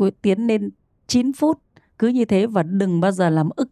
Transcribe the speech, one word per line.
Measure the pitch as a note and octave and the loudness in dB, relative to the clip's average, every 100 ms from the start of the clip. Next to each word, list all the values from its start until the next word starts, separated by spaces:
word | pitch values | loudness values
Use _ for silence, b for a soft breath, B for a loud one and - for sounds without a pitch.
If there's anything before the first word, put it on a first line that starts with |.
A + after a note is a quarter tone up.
| G3 - | -4 -2
tiến | G3+ F#3+ A#3 | -2 0 0
lên | G#3+ G3+ - _ _ - | -2 -4 -10 _ _ -4
chín | B3 B3+ | -2 0
phút. | C4+ D4+ D#4 _ _ b - | 0 -2 -2 _ _ b -4
Cứ | A3 | 0
như | B3+ A3+ | 0 0
thế | G3 A3+ | 0 0
và | G3+ | 0
đừng | D#3+ F#3+ F#3+ E3+ | -2 -2 0 0
bao | F#3 | 0
giờ | F#3+ F3 | 0 0
làm | D#3+ D#3 - | 2 0 -2
ức | C4 | -6